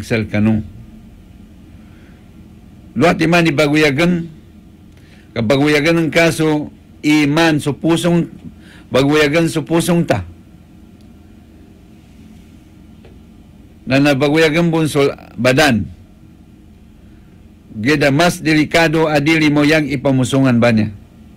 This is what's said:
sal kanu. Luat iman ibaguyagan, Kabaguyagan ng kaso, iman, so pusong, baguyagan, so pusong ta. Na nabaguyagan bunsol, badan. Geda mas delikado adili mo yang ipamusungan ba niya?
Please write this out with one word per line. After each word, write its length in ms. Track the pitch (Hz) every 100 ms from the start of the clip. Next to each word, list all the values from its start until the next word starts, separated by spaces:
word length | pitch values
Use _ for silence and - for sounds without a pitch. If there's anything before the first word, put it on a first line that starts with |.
| 98
sal 240 | 113 107
kanu. 320 | 107 107 110 - - - - - - - - - - - - - - - - - - - - - - - -
Luat 240 | 165 180
iman 240 | 160 175
ibaguyagan, 920 | 165 143 151 151 151 135 170 175 165 - - - - - - - - - - 117
Kabaguyagan 640 | 107 139 151 147 156 170
ng 80 | 156
kaso, 640 | 165 165 156 156 151 143 - - - 147
iman, 560 | 151 143 156 165 151
so 160 | 147 135
pusong, 480 | 156 165 170 170 151 - - - - - -
baguyagan, 560 | 120 139 151 147 165 160
so 160 | 160
pusong 400 | 143 165 165 170
ta. 240 | 170 107 - - - - - - - - - - - - - - - - - - - - - - - - - - - - - - - - - - - - -
Na 160 | 135
nabaguyagan 720 | 147 135 147 156 160 160 170
bunsol, 400 | 160 156 143 139 - - -
badan. 480 | 123 131 147 107 90 - - - - - - - - - - - - - - - - - - 110
Geda 320 | 117 151 143
mas 320 | 139 175 170
delikado 640 | 147 156 147 165 165 160 160
adili 480 | 151 143 165 151
mo 80 | 147
yang 240 | 147 156 139
ipamusungan 720 | 139 139 131 120 135 135 120
ba 160 | 120
niya? 160 | 110 104 - - - -